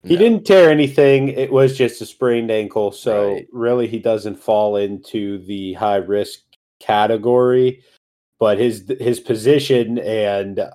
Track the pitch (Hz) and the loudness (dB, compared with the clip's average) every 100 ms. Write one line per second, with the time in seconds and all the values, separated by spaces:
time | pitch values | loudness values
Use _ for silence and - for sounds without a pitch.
0 | 180 175 226 220 - 190 165 151 139 135 | 0 2 4 2 4 6 8 4 2 4
1 | 139 135 135 123 131 131 135 131 120 - | 4 4 2 -4 0 2 2 2 -2 -2
2 | 110 - 123 117 117 110 104 110 104 - | -16 -4 0 0 0 -4 -2 -4 -4 -4
3 | 123 104 101 98 - 123 117 123 113 110 | -4 -2 -2 -4 -10 -6 -2 0 -2 -4
4 | 113 110 104 95 - 107 104 104 101 98 | -2 -2 -6 -10 -2 0 2 0 -4 -6
5 | - 113 101 101 90 101 95 90 107 101 | -10 -8 -8 -10 -12 -10 -10 -4 -2 -2
6 | 90 104 101 - _ _ _ _ - 107 | -2 -4 -4 -12 _ _ _ _ -2 0
7 | 107 113 113 123 123 127 127 131 _ _ | 0 -2 0 2 2 2 0 -4 _ _
8 | _ _ _ _ 110 101 120 104 92 - | _ _ _ _ -2 0 -2 -4 -10 -4
9 | 120 117 - 110 113 147 139 127 110 120 | -4 -4 -4 -2 2 0 2 0 0 -6
10 | - 110 104 101 98 98 95 | -4 -2 -2 -2 -6 -8 -8